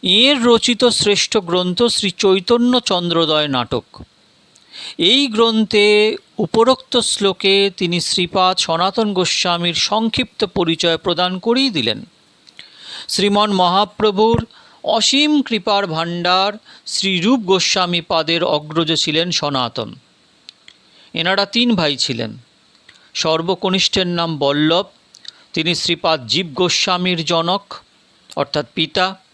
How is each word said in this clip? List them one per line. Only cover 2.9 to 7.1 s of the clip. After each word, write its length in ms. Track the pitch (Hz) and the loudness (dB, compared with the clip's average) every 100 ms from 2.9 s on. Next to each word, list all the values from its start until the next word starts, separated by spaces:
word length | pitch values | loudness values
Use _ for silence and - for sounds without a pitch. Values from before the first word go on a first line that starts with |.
| 180 175 165 160 151 151 | -2 0 0 2 0 0
নাটক। 540 | 135 117 123 - - - _ _ _ _ _ _ - - - | -2 -2 -4 -6 -20 -20 _ _ _ _ _ _ -18 -18 -2
এই 280 | 170 254 285 | 2 2 0
গ্রন্থে 880 | 214 233 220 220 214 208 208 214 - _ - | 2 2 2 2 2 4 4 2 -2 _ -6
উপরোক্ত 580 | 196 220 226 254 - 247 | -2 2 2 2 0 -2
শ্লোকে 760 | 220 | -2